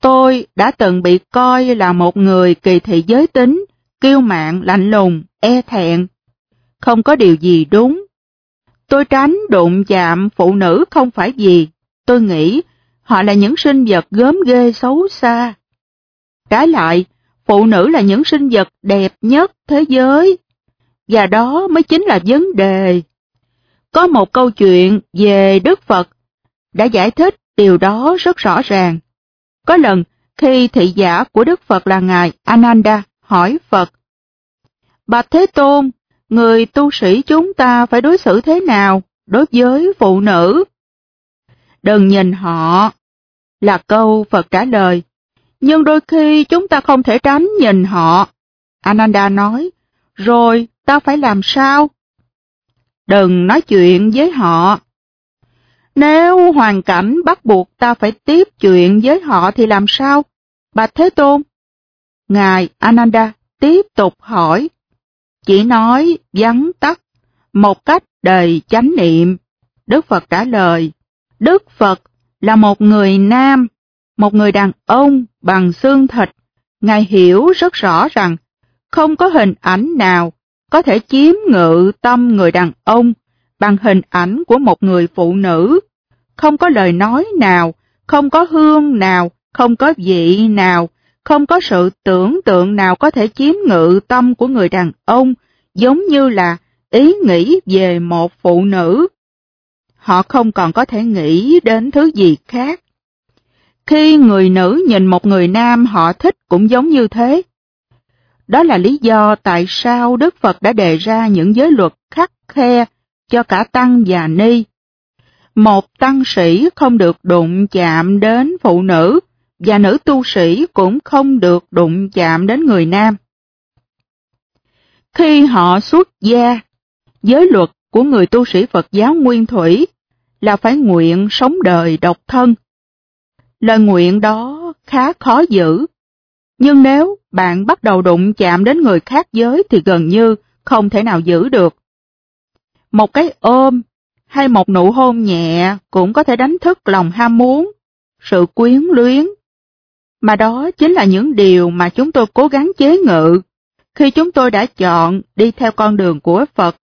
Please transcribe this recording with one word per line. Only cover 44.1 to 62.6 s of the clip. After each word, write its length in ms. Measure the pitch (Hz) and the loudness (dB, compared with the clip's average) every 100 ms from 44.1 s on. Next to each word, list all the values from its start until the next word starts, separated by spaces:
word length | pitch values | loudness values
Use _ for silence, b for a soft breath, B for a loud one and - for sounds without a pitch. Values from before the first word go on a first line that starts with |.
| 214 208 | 0 -2
Phật 200 | 202 170 | -4 -2
trả 140 | 185 | -4
lời. 380 | 247 226 185 175 - _ _ _ _ _ | -2 -2 0 -2 -6 _ _ _ _ _
"Nhưng 240 | 269 311 | 0 2
đôi 160 | 302 311 - | 2 0 0
khi 360 | 320 302 302 | 0 2 0
chúng 240 | 302 339 392 | 0 -2 -2
ta 120 | 294 | -4
không 220 | - 277 | 0 0
thể 160 | 262 233 | 0 -2
tránh 300 | 285 285 359 415 | 0 0 -2 0
nhìn 240 | 247 196 | 0 2
họ." 440 | 185 190 165 175 208 _ _ _ _ _ | 0 0 0 0 -2 _ _ _ _ _
Ananda 480 | 185 208 220 202 202 | -4 0 2 0 0
nói, 420 | 196 202 233 349 _ _ _ _ | -2 -2 -4 -10 _ _ _ _
"Rồi 540 | - 196 240 233 233 233 _ - | -8 -2 2 2 0 -4 _ -4
ta 140 | 285 | -2
phải 180 | 285 294 | -2 -4
làm 220 | 269 202 | -2 -4
sao?" 480 | 196 277 269 277 294 _ _ _ _ _ _ _ _ _ _ _ - | -4 -2 0 0 -2 _ _ _ _ _ _ _ _ _ _ _ -2
"Đừng 400 | 196 190 180 180 | 0 2 0 0
nói 140 | 262 | -2
chuyện 500 | - 202 175 180 214 | 0 2 4 4 0
với 200 | 226 320 | 0 -2
họ." 500 | 302 185 165 180 208 _ _ _ _ _ _ _ _ _ _ _ | -2 -2 0 0 -2 _ _ _ _ _ _ _ _ _ _ _
"Nếu 580 | - 190 311 339 370 359 | -2 2 2 2 4 2
hoàn 300 | 294 220 196 | 2 0 -2
cảnh 340 | 185 180 196 302 | -2 -2 -2 -2
bắt 200 | 330 349 | -2 -4
buộc 320 | - 196 180 _ | 0 0 -2 _
ta 160 | 240 | -4
phải 180 | 233 208 | -2 -4
tiếp 360 | 214 - 311 392 _ | -6 -2 0 0 _
chuyện 400 | 202 180 175 208 | 2 4 4 2
với 160 | 240 330 | 0 -2
họ 300 | 330 202 180 | -2 -2 -2
thì 160 | 208 220 | -2 -2
làm 180 | 202 202 | 0 -2
sao, 340 | - 269 285 294 _ _ _ _ | -4 -2 -2 -4 _ _ _ _
Bạch 200 | - 220 | -6 -6
Thế 160 | - 349 | -2 -2
Tôn?" 320 | - 285 285 294 _ _ _ _ _ _ _ _ | 2 0 0 -4 _ _ _ _ _ _ _ _
Ngài 400 | 202 196 185 | -2 0 0